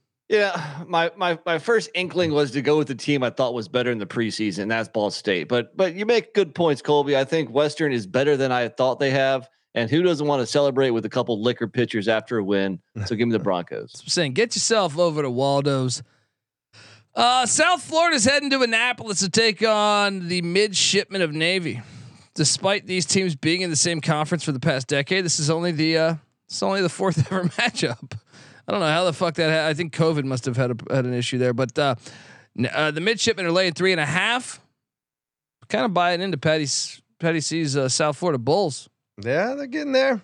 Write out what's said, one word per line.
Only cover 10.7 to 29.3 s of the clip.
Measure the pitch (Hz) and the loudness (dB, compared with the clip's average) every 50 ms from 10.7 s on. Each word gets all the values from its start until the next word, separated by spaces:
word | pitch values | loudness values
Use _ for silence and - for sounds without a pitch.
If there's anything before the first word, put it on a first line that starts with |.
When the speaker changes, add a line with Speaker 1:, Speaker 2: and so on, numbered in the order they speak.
| 127 139 135 127 | 2 2 2 2
Speaker 1:
with | 117 113 104 | 2 0 -2
a | 104 | -2
couple | - 127 117 - 117 104 | -2 -2 -2 -2 -2 0
liquor | 110 123 120 - 117 | 0 -2 -2 -2 -4
pitchers | 98 - 123 117 - - 110 98 113 | -4 -2 -2 -2 0 -2 -2 0 0
after | 110 107 104 - 123 | 0 0 -2 -2 -4
a | 110 95 | -2 0
win? | 95 101 98 98 98 95 82 _ _ - 113 101 | 0 2 2 2 0 -2 -6 _ _ -10 -10 -6
So | - 117 | -4 -2
give | 104 120 120 | -2 0 0
me | |
the | 113 104 | 0 0
Broncos. | - 98 92 87 87 - - - - - - - | 0 0 -2 -2 -4 -6 -10 -12 -12 -12 -16 -14
Speaker 2:
I'm | - - | -8 -4
saying, | - 180 160 135 127 | -2 0 0 0 0
get | 190 233 233 - | 0 0 0 0
yourself | 196 - - 226 214 190 160 139 | -2 0 2 2 2 2 0 2
over | 165 175 170 151 151 | 2 2 2 2 0
to | 147 131 | -2 -2
Waldo's. | 123 127 135 139 139 139 139 147 139 131 131 127 120 - 117 _ _ _ _ _ _ _ _ _ _ _ _ _ _ - - - - - _ _ - | 0 0 2 2 2 2 2 2 0 0 0 -2 -4 -6 -10 _ _ _ _ _ _ _ _ _ _ _ _ _ _ -20 -20 -20 -20 -20 _ _ -2
Uh, | 233 240 247 254 254 247 | 2 2 4 4 2 2
South | - - - 311 349 359 285 | 2 2 2 4 4 2 0
Florida's | - - 320 320 339 349 311 254 196 | -2 0 2 2 4 4 2 2 2
heading | 262 285 285 285 277 | 2 2 2 0 0
to | 277 269 254 | 0 0 2
Annapolis | 233 226 220 240 247 247 - 226 220 196 160 | 2 2 0 0 0 -2 -4 -6 -8 -4 -4
to | 190 180 | -2 0
take | - 220 226 220 196 - 220 | 2 2 2 2 2 2 2
on | 220 214 208 208 208 208 208 202 202 196 190 175 | 2 4 4 4 2 2 2 2 0 -2 -4 -4
the | 170 180 180 | -4 -4 -2
Midshipmen | 170 170 175 196 214 214 185 - - - - 202 - - 190 190 | -2 0 2 2 2 2 2 0 0 2 2 0 0 -2 -2 -2
of | 175 151 | -2 0
Navy. | 147 156 160 175 190 190 170 135 104 123 107 - - - - - - - - _ - | 0 0 0 0 0 0 -2 -4 -6 -8 -10 -14 -18 -20 -20 -20 -20 -20 -20 _ -2
Despite | 165 151 - - - - 190 202 190 - | -2 0 0 0 0 0 0 0 0 -2
these | 104 185 180 165 | -2 -2 -2 0
teams | - - 196 190 180 151 | 0 0 0 0 0 -2
being | 131 - 156 170 180 | -2 -2 0 0 0
in | 185 170 | -2 -2
the | 156 | 0
same | - - 175 170 156 | 0 0 0 -2 -2
conference | - 165 156 151 156 147 180 156 - | 0 0 0 0 0 -2 -2 -4 -2
for | 156 | -2
the | 139 123 | -4 -2
past | 135 165 135 135 127 | 0 0 0 0 -2
decade, | - 147 139 139 - 185 196 185 | -2 -2 -2 0 0 0 0 0
this | 160 - - | 0 -2 0
is | 151 147 | 0 0
only | 160 165 170 175 | 0 0 0 -2
the, | 160 151 156 160 160 | 0 0 0 2 2
uh, | 160 160 165 165 156 _ _ _ _ _ | 2 2 2 0 -4 _ _ _ _ _
it's | - - - 196 | -12 -6 -4 -2
only | 196 196 196 | -2 0 0
the | 185 165 | 0 -2
fourth | - - 190 185 165 - | -2 -2 -2 0 2 2
<laughs> | 135 - | 0 0
ever | 190 190 180 | 0 -2 -2
matchup. | 160 - - 233 240 - - 165 127 117 - - - - 107 _ _ - - - - - - - | -2 0 0 -2 0 0 -2 -2 -2 -4 -6 -12 -14 -14 -16 _ _ -20 -20 -20 -20 -20 -14 -6
I | - | -4
don't | - 202 | -2 0
know | 165 | 2
how | 151 156 170 185 | 2 2 2 2
the | 175 147 | 0 0
fuck | - 185 170 | 0 -2 -2